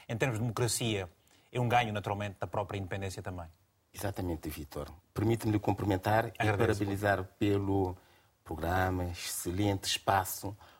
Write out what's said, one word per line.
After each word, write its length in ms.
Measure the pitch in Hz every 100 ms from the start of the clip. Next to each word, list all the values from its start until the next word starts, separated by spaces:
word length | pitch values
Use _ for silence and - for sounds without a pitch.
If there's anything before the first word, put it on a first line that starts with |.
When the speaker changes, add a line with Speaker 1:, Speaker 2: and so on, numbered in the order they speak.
| -
Speaker 1:
em 80 | 117
termos 220 | 139 107
de 40 |
democracia. 680 | 120 107 120 - 123 101 90 _ _ _ _
É 80 | 120
um 100 | 120
ganho, 240 | 123 113
naturalmente, 440 | 104 101 101 104 92
da 80 | -
própria 320 | 107 98 101
independência 420 | 90 101 98 107
também. 260 | 98 90 82 - _ _ _
Speaker 2:
Exatamente, 560 | - 101 98 90 80 78
Vítor. 400 | 78 73 71 71 - _
Permite-me 380 | - 107 113 110
lhe 80 | 104
cumprimentar 680 | - 98 101 95 104 110 113
e 60 | -
Speaker 1:
Agradeço. 200 | 107 101
Speaker 2:
parabenizar 680 | 113 104 101 98 104 95 92 -
pelo 600 | 101 101 98 98 92 90 - - _ _
programa, 640 | - 80 82 92 92 92 90
excelente 840 | 87 - - 87 90 104 98 -
espaço, 680 | - - 98 92 - 95 107 -